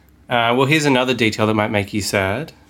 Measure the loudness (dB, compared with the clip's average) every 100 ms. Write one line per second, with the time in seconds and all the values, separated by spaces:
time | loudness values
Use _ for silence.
0 | _ _ -4 0 2 2 2 2 2 2
1 | 2 0 0 0 0 0 0 -2 -2 -6
2 | -2 -2 -2 -4 -8 -16 -20